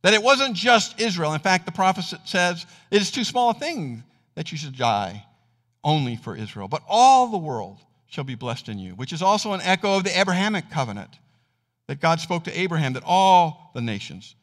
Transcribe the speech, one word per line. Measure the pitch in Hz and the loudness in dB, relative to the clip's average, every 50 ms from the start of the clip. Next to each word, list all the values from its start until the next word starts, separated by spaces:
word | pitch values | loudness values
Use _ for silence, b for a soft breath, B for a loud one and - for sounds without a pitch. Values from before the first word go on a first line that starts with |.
That | - 185 214 | 4 4 4
it | 214 208 | 4 4
wasn't | 247 277 262 277 269 226 | 4 4 4 2 -2 -2
just | 170 190 247 240 220 - - - - | -2 4 4 4 4 4 0 -4 -4
Israel. | 220 233 185 175 165 151 156 | -2 -2 0 -2 -2 -2 -2
In | 151 | -2
fact, | - 190 185 180 170 | 0 2 0 0 0
the | - 170 | -4 -4
prophet | - 190 185 185 202 180 - - - - | 0 0 2 2 0 -4 -8 -10 -14 -12
says, | - - 190 175 180 175 170 - b b b b b | -4 0 2 2 2 0 -4 -10 b b b b b
"It | - 208 202 | 0 0 0
is | 190 | 0
too | - 277 226 | -2 -4 -4
small | - - 247 247 240 | -2 -2 0 0 0
a | 226 | 0
thing | - - 311 339 262 165 131 120 113 123 _ _ _ _ _ _ | -2 -4 -6 -6 -6 -6 -8 -8 -12 -14 _ _ _ _ _ _
that | - 160 - | -10 -10 -8
you | - 151 | -8 -10
should | 151 147 131 | -10 -12 -6
die | 127 127 117 110 101 101 90 98 107 - _ _ _ _ _ _ _ _ _ _ _ - | -2 0 2 2 2 -2 -4 -8 -12 -18 _ _ _ _ _ _ _ _ _ _ _ 0
only | 147 151 156 139 123 117 | 0 2 2 2 -2 -4
for | 113 - 117 98 | -6 -10 -12 -10
Israel, | 110 110 101 - 107 98 98 | -10 -10 -12 -10 -12 -8 -6
but | 131 151 _ - | -6 -8 _ 0
all | 196 226 247 262 269 262 254 240 | 4 6 8 8 8 6 4 2
the | 220 190 | -2 -6
world | 160 151 131 113 101 87 - - _ _ _ _ _ | -4 -4 -6 -6 -8 -10 -14 -20 _ _ _ _ _
shall | _ - - 139 | _ -10 -10 -8
be | 135 127 | -8 -10
blessed | 113 127 123 113 - - - | -8 -6 -6 -6 -6 -8 -12
in | 107 101 | -12 -10
you," | 95 92 90 | -10 -12 -12
which | 95 127 - - | -12 -12 -10 -8
is | 160 | -2
also | 180 190 208 208 - 220 202 | 0 2 2 2 0 -4 -4
an | 185 | -4
echo | - 180 185 185 - 202 196 | 0 0 0 2 2 2 2
of | 196 185 | 2 0
the | 196 175 180 | 0 0 0
Abrahamic | 196 190 180 180 196 214 214 190 143 - | 2 2 2 0 0 0 0 -2 -4 -6
covenant | - 143 135 117 101 104 95 - - _ _ _ _ _ _ _ _ _ _ _ _ _ _ - | -4 -4 -4 -4 -6 -10 -12 -14 -20 _ _ _ _ _ _ _ _ _ _ _ _ _ _ -12
that | 139 139 | -10 -2
God | - 165 165 165 | 0 0 0 0
spoke | - - 175 170 165 | -2 -4 -6 -6 -6
to | - - 170 | -6 -4 -4
Abraham, | 185 185 170 160 156 131 127 | -4 -2 0 0 -2 -2 -2
that | 127 - | -6 -2
all | - 175 185 190 190 185 180 175 160 151 - - - _ | 0 2 4 6 6 6 6 6 4 -2 -10 -20 -14 _
the | 135 | -6
nations | 117 117 107 98 - - - 92 107 - - _ | -4 -4 -4 -6 -8 -10 -14 -16 -18 -20 -20 _